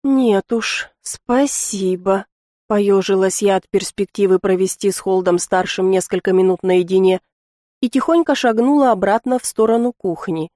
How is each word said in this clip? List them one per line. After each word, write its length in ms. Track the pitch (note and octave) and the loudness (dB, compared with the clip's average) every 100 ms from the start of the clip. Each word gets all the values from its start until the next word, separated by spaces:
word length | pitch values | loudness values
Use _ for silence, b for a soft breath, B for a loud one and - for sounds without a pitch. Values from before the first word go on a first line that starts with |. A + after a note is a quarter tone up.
«Нет 500 | C#4 C4+ A#3+ G3 - | 0 2 2 0 0
уж, 360 | A#3 - - - _ | -4 -4 -8 -10 _
спасибо», — 1200 | - - - B3 C#4+ - - G3 F#3 F3+ F#3 F#3+ - _ _ _ _ | -14 -14 -2 0 0 -4 -6 -4 -4 -2 -2 -2 -4 _ _ _ _
поёжилась 760 | G#3 G3+ G3 F#3 F#3+ F#3+ - | 0 2 2 2 0 0 0
я 140 | G3+ F#3+ | 0 0
от 120 | _ | _
перспективы 720 | G3 F#3+ - G3 - G3 F#3 | -4 -4 -6 -6 -2 2 2
провести 500 | G3 F#3 F#3+ - G3+ | 2 0 -2 -2 -2
с 80 | F#3+ | -2
Холдом 400 | F#3+ F#3 F#3 F3 | -2 0 0 -2
старшим 500 | - F#3+ F3+ - F#3 | 0 -2 -2 -2 0
несколько 440 | F#3+ - F#3 G3 | 0 -2 -4 0
минут 320 | F#3 F#3 F3+ | 2 2 0
наедине 560 | F#3 F#3 F3 F#3+ F#3+ F#3 _ _ _ _ _ _ | 0 0 2 2 2 0 _ _ _ _ _ _
и 80 | B3 | -2
тихонько 460 | C4+ - E4+ D#4+ | -2 2 2 2
шагнула 560 | C#4 B3 A3 B3 D4 C4 | 0 0 2 2 4 2
обратно 480 | G3+ F#3+ A3 B3 B3+ | 2 0 0 0 -4
в 80 | - | -4
сторону 460 | - A3 A#3 A#3+ | 0 2 2 0
кухни. 580 | - F#3+ D#3+ - D#3+ D#3+ | -4 -6 -6 -6 -6 -8